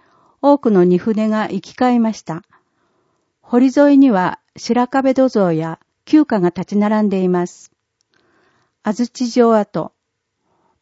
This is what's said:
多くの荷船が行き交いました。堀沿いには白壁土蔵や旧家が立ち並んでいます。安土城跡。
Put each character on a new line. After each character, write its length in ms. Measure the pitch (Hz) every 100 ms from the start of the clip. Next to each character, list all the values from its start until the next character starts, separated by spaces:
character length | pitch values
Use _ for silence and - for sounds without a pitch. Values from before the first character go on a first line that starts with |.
| _ _ _ _
多 160 | 277 285
く 120 | 240
の 140 | 196
荷 140 | 180 180
船 300 | 226 214 214
が 160 | 214 208
行 100 | 196
き 180 | - -
交 180 | 254 240
い 40 |
ま 120 | 220
し 100 | 208
た。 200 | - 160 - _ _ _ _ _ _ _ _ _
堀 300 | - 240 262
沿 200 | 285 285
い 40 | 285
に 120 | 277
は 280 | 190 180 - _ -
白 320 | - 233 247
壁 260 | 269 269
土 160 | 262 262
蔵 240 | 226 185
や 260 | 160 165 160 _ _
旧 220 | - 302 294
家 120 | 214
が 100 | 175
立 260 | 185 170
ち 20 | 202
並 300 | 208 214 208
ん 20 |
で 120 | 190
い 80 | 185
ま 180 | 180 180
す。 260 | - - _ _ _ _ _ _ _ _ _ _ _
安 240 | 208 220 240
土 200 | - 240
城 300 | 240 233 220
跡。 360 | 202 165 - _ _ _ _ _ _ _ _ _